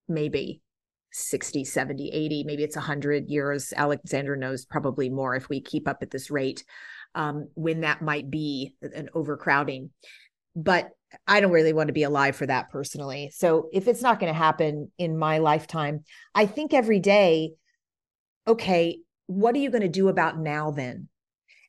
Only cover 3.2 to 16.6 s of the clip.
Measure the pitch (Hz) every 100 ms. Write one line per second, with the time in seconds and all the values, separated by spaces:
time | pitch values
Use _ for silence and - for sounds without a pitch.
3.2 | - 147 139 143 - - 147 143 - 135
4.2 | 139 139 131 131 - 160 160 147 131 131
5.2 | 131 127 131 135 143 151 147 135 127 135
6.2 | - 147 135 131 - - - - - -
7.2 | 151 147 147 - 160 160 160 147 156 147
8.2 | 139 156 151 135 135 - 147 - 151 165
9.2 | 147 143 - 143 143 135 131 - - -
10.2 | _ _ _ - 156 175 - - _ -
11.2 | - 202 202 170 160 156 151 139 143 143
12.2 | 139 135 139 127 - 143 147 143 139 135
13.2 | 143 - 180 165 160 190 190 233 247 226
14.2 | 180 160 160 156 156 151 147 - 175 160
15.2 | 156 156 160 156 - 165 147 151 - -
16.2 | - - 208 247